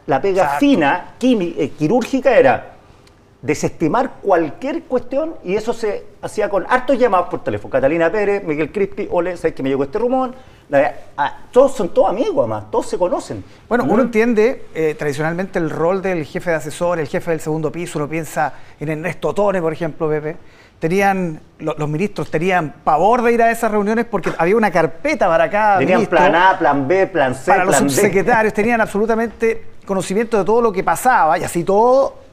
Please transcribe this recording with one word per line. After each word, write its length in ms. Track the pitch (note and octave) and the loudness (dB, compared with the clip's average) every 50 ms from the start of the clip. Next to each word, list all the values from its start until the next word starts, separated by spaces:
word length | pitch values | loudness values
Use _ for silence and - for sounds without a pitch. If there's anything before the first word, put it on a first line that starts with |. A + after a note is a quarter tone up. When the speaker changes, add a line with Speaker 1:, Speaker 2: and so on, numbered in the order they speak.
| _ | _
Speaker 1:
la 140 | - D3+ - | -2 -2 0
pega 240 | - G3 F3+ F#3+ F3+ | 0 0 2 2 0
Speaker 2:
Exacto. 160 | C#3+ C#3+ - | 0 0 2
Speaker 1:
fina, 540 | C#4+ C#4+ C4+ F3 D3 C#3 E3+ F3+ - - - - | 4 4 4 4 4 2 0 0 -4 -12 -8 0
quimi-, 340 | A#3+ C4 B3 G#3 F3 F3 - - | 2 2 2 2 0 -2 -2 -4
eh, 100 | D#3 B2 - - | -4 -4 -2 -2
quirúrgica 580 | D3+ D#3 A#3+ B3 A#3+ - - C4 C4 C4+ A#3 | 0 2 2 0 0 0 -4 0 2 6 6
era 360 | F#3 D3 B2+ A2 - - - - - - - - - - - _ _ _ _ _ _ | 6 6 6 4 2 -4 -12 -20 -20 -20 -20 -20 -20 -20 -20 _ _ _ _ _ _
desestimar 760 | - B2 D3 - - D#3 - - - - G#3 A#3+ C4+ - - - | -4 -4 -2 -2 -2 -4 -2 -2 -2 0 2 0 0 -2 -6 -6
cualquier 640 | - G3 F3+ E3+ E3 C#3+ - - B3+ C#4 - E4+ - | 0 2 2 2 2 -2 -4 -8 -6 -6 -6 -6 -6
cuestión, 500 | - C4 A#3+ - - C4+ C#4 D#4+ E4 - - - | -4 -4 -4 -4 -4 -4 -4 -4 -4 -8 -10 -6
y 100 | F3 G3 | -4 -4
eso 180 | G#3+ G#3+ A#3+ | -2 -2 -4
se 340 | A#3 - A3+ G#3 G3 - - - - - | -4 -4 -4 -4 -6 -6 -12 -16 -16 -14
hacía 260 | - - - G#3+ G#3 G3+ | -14 -8 -4 -4 -2 0
con 180 | G3+ F#3 - - | -2 -2 0 0
hartos 300 | B3 B3+ B3+ - C#4 A3 | 0 0 2 0 2 2
llamados 300 | B3 A#3 F#3+ F3+ F3 - | 2 2 2 0 0 -2
por 160 | E3 - - | -6 -6 -4
teléfono. 260 | C3 G#2+ G2+ - G#2 | -6 -6 -6 -6 -4
"Catalina 400 | C3 C3 C3 C#3 E3 E3+ E3 E3 | -2 0 2 2 2 2 0 0
Pérez, 320 | F#3+ G#3+ G3+ G3+ G3+ G3 | 0 0 0 0 -2 -2
Miguel 300 | G3 E3 D3 D3+ D#3 C3+ | -2 -4 -4 -2 -4 -4
Crispi, 340 | - G#3 G3 F#3+ - G#3 F#3+ - | -2 -4 -4 -4 -4 -8 -8 -2
ole, 260 | - F3 E3+ F3+ F3 | -2 -2 -2 -2 -4
¿sabes 180 | E3+ - D#3+ D#3+ | -4 -4 -4 -4
que 80 | - | -2
me 60 | C3+ C3+ | -2 -2
llegó 160 | C#3 C3 C#3 | 0 0 -2
este 140 | C#3 - G#3 | -2 -2 -2
rumor?". 340 | A#3 A#3+ C4 C4 C4 A#3+ B3 - - - - - - - | -2 0 0 0 -2 -4 -8 -14 -20 -20 -20 -20 -8 0
La, 240 | C#3+ C#3 D3+ C#3+ - - - - - | 2 2 2 2 -2 -8 -14 -12 -4
ah, 280 | - C#3+ - - - - - | -4 -4 -4 -4 -10 -16 2
todos 220 | - B3 C#4 C4 | 4 4 6 6
son 160 | - - - E3+ - | 2 -2 -4 0 2
todos 160 | - - - | 2 2 2
amigos, 300 | - A3 D#4 A4 E4 - | 0 0 -2 0 0 0
además, 240 | A#2+ A2 A2 G#2+ G2+ - | -2 -2 -4 -6 -6 -4
todos 160 | - B3 - | -4 -4 -4
se 120 | - A#3 G#3 | -4 -2 -2
conocen. 440 | F3+ F3+ C#4 F4 - - B2 G2 - - - - - - | 0 0 0 -4 -4 -8 -12 -12 -12 -16 -20 -20 -6 -2
Speaker 2:
Bueno, 160 | A3+ A#3+ B3 | -2 0 2
Speaker 1:
¿No? 80 | C#4+ G3+ | 2 2
Speaker 2:
uno 80 | A#3 | 2
entiende, 640 | B3+ A#3+ A3+ G#3+ A3+ B3 A#3 G#3 G#3+ B3+ C4 - - - - | 2 2 2 2 2 2 4 4 2 2 0 -4 -10 -10 -4
eh, 200 | D#3+ D#3+ D3+ D3+ - | -2 -2 -2 -2 -2
tradicionalmente 600 | D#3 D3+ C3+ D3 D3+ D#3+ E3+ F3 G3 F#3 - G3 | -4 -4 -2 -2 -4 -2 -2 -4 -6 -4 -4 -2
el 120 | E3 D3+ | -2 -2
rol 320 | C#3+ C#3+ D#3+ E3+ G3 F#3+ | -2 0 0 0 0 0
del 240 | F3 F#3+ F#3 E3 C#3+ | -2 -2 -4 -4 -4
jefe 240 | - - F3+ - F3 | -6 -8 -6 -2 -2
de 60 | E3 | -2
asesor, 420 | D3+ C#3 D3+ - - F3 F3 F3 E3 | -2 -4 -8 -6 -2 -2 -2 0 -2
el 80 | D3 | -4
jefe 240 | - - F3 - F3 | -4 -4 -4 -2 -2
del 100 | D#3+ D3+ | -4 -4
segundo 320 | - D#3 D3+ D#3+ D#3 C#3+ | -4 -4 -4 -2 -4 -4
piso, 260 | D3+ E3+ F3 D#3 - D#3 | -6 -6 -10 -6 -6 -6
uno 80 | D3 | -6
piensa 460 | C3 D#3 E3 D#3 - - E3+ D3+ C3+ - - - - - - | -4 -6 -8 -8 -6 -4 -4 -4 -4 -4 -10 -16 -20 -12 -8
en 120 | D3+ D#3 | -6 -6
Ernesto 420 | D#3 D3+ E3 D3+ - - - D3+ | -6 -4 -6 -8 -6 -4 -4 -4
Tone, 300 | C3+ G3+ G#3 G3+ F#3+ F#3 | 0 0 0 0 0 0
por 100 | D#3+ D#3+ | -2 -2
ejemplo, 380 | D#3+ - E3+ D3+ - - E3 D3+ | -4 -4 -6 -8 -4 -4 -2 -2
Pepe. 260 | D3+ D3+ D3+ D3+ E3+ - - - - - - - _ - | -2 -2 -4 -6 -10 -10 -16 -20 -20 -20 -20 -20 _ -6
Tenían, 640 | - D#3+ F3+ G3 G3 G3 F#3+ F#3+ F3+ E3 D3+ - - - _ - | -4 0 0 2 2 2 2 0 -2 -4 -6 -8 -14 -20 _ -8
lo-, 160 | C#3+ D#3 D3 - | -6 -6 -4 -2
los 100 | D3+ D3 | -4 -2
ministros 420 | D3+ D3+ G3+ G3 - - D3+ - | -2 -2 -2 -4 -4 -6 -6 -4
tenían 440 | - D#3 E3+ F#3+ F#3 F3 D#3+ C#3 - - - | -4 -2 0 0 0 0 -2 -2 -8 -4 0
pavor 380 | E3+ D#3 D3+ F3+ G#3+ A#3+ B3 | 0 2 4 4 4 4 4
de 100 | A3+ A#3+ | 2 2
ir 100 | A#3 A#3 | 4 4
a 80 | A3+ A3+ | 4 2
esas 200 | A3+ - A#3+ G#3+ | 2 0 -2 0
reuniones 340 | G#3 G#3+ G3+ G#3 A3+ A3+ A#3 | 0 0 0 0 0 -2 -2
porque 260 | - - E3+ - F3 D#3 | -2 -4 -2 -2 -4 -2
había 200 | - E3 F3 G#3+ | 0 2 2 4
una 140 | A#3 G#3+ G3 | 2 2 2
carpeta 560 | - F3 D#3+ - - - - D4 D#4 G#3+ A3 | 2 2 0 0 -2 -4 -4 -4 0 2 2
para 220 | F3+ E3 E3 E3 D#3+ | 2 4 2 2 2
cada 300 | F#3+ G#3 G#3+ G#3 G3+ F#3 | 2 2 2 4 4 4
Speaker 1:
Tenían 220 | E3+ E3 F#3 A#3 | 4 4 2 2
Speaker 2:
ministro. 180 | G3+ - F3+ D#3 | 2 2 4 4
Speaker 1:
plan 160 | D3 C#3+ D#3 | 4 6 6
A, 240 | E3+ F#3 F#3+ F#3 - | 6 6 4 4 4
plan 280 | E3 D3 C#3 C#3 C3+ | 2 2 2 2 2
B, 200 | C3 F3+ F#3+ F#3+ | 2 2 2 2
plan 280 | F#3 - D#3 C3+ C3 B2 | 2 2 0 0 0 0
C, 160 | - - F3+ | -2 0 2
Speaker 2:
Para 140 | G3 F#3 F3+ | 2 4 4
los 100 | F#3+ - | 2 2
Speaker 1:
plan 140 | C3+ C3+ C#3+ | 2 2 2
D. 60 | C3+ | 2
Speaker 2:
subsecretarios, 580 | F#3+ G#3 G#3 - G3 - A#3 B3 A3 A3 G#3 | 2 2 4 2 2 2 2 2 2 2 0
tenían 280 | G3+ G#3+ G#3 A#3 A#3+ A3 | 0 0 0 0 2 0
absolutamente 840 | G#3 - - G3 A3 A3 A3+ A3 A#3 A#3 - - A3+ A3+ A3 - - - - - - | 0 0 0 -2 0 0 0 0 -2 -4 -4 -2 -2 -2 -2 -4 -8 -12 -14 -14 -8
conocimiento 500 | - G3 F#3+ - - F#3+ G#3+ A#3+ A#3 A#3 | -4 -4 -4 -2 -2 -2 -2 0 0 0
de 80 | G3+ F3 | 0 2
todo 160 | F3+ A3 A#3+ | 2 2 2
lo 100 | A#3+ A3+ | 2 2
que 140 | F3+ F#3+ E3 | 0 0 0
pasaba, 540 | F3 E3 - - B3+ B3 G3+ E3 D#3 E3+ F#3 | 0 -2 2 2 2 4 4 4 4 2 0
y 60 | C#3+ | -2
así 200 | - - E3+ D#3+ | -4 -4 -4 0
todo, 540 | F#3+ F#3+ G#3 A#3 B3 B3+ C4+ C4+ - - - - - | 2 2 4 4 4 4 4 2 0 -4 -10 -20 -12